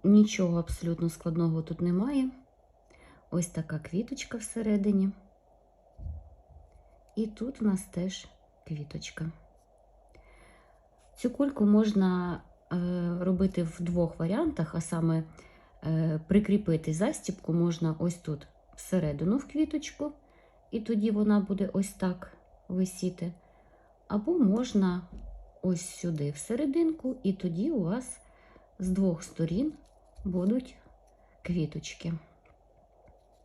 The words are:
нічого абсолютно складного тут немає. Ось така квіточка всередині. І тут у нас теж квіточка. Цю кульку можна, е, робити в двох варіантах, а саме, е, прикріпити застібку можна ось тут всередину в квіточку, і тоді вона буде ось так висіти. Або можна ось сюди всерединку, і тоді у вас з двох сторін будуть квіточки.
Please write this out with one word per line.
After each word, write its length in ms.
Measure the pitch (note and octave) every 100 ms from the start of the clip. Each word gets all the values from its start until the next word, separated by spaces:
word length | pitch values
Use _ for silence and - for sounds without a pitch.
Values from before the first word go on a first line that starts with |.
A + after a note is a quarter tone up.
нічого 540 | F#3+ G#3 G#3 - F3+ E3+
абсолютно 520 | E3+ - E3+ E3 E3
складного 520 | - F3 E3 E3 D#3+
тут 180 | D#3+ D#3+
немає. 500 | F3 F3+ B3 C#4 C4 - - _ _ _ _ - - - _
Ось 160 | F3 E3
така 320 | - - D#3
квіточка 600 | - F3 A#3 C#4 - A#3
всередині. 720 | - A3+ A3 G#3 G3+ G3 G3 - - _ _ _ _ _ _ - - - - - _ - - - _ _ _ G#3
І 100 | A3
тут 360 | - A#3+ C#4
у 20 |
нас 180 | G#3+ F#3+
теж 460 | - F3 F#3 - - - _ _ -
квіточка. 640 | D3+ D3 D3+ - - D#3+ - - _ _ _ _ _ _ - - - - - - _ _ _ _ -
Цю 140 | B3
кульку 360 | B3 C#4+ - G#3
можна, 720 | G#3 G#3+ G3 F#3 F3+ F3 D3+ - - -
е, 40 | F3+ F3+ F3+ F3 F3
робити 420 | F3+ F#3 F#3+ F3+
в 140 | E3 D#3+
двох 380 | E3+ F3 E3 -
варіантах, 560 | E3 A3+ E4 - D#3
а 60 | E3+
саме, 420 | - E3 E3 D#3+ D#3+ - - - - -
е, 360 | D3+ D#3+ D#3+ D#3 -
прикріпити 680 | G3+ G#3 G3+ F#3+ D#3 D#3+
застібку 580 | D#3 A#3 D#4+ - F#3 -
можна 420 | E3+ E3+ E3 D#3+ D#3
ось 160 | E3+
тут 320 | E3+ - D3 - - _ -
всередину 600 | - F#3 D3+ C#3+ E3 C4+
в 120 | -
квіточку, 640 | D4 D#4 D4+ - - D4 - - - - _ _
і 100 | A3+
тоді 300 | A3 G#3+ A3
вона 300 | G#3 G#3 G#3
буде 300 | G3 G3 G3
ось 160 | G3 F#3+
так 440 | - F#3 F3+ - - _ - -
висіти. 640 | F#3 F#3 - F3+ F3 F3 E3+ - - _ - - _ -
Або 300 | G#3 D4+ F4
можна 640 | G3+ A3 B3 G#3 F#3+ F3+ - - - - - -
ось 240 | F#3 F3 -
сюди 440 | - E3+ D#3 C#3+
всерединку, 840 | C#3+ - B3 D4 E4 D#4+ D#4+ B3+ B3+
і 100 | F#3+
тоді 380 | F#3+ F3+ E3 C#4
у 120 | C#4
вас 380 | E3 A#3 B3+ - - - - - - -
з 100 | F#3
двох 340 | F#3 F#3+ E3
сторін 500 | - - E3 F3+ D4+ - - _ - -
будуть 500 | G3 F3+ F#3+ B3+ B3+ - - - _ _ _ _
квіточки. 680 | - F3 D3+ - - - E3+ E3 - _ _ _ _ _ _ _ - - _ _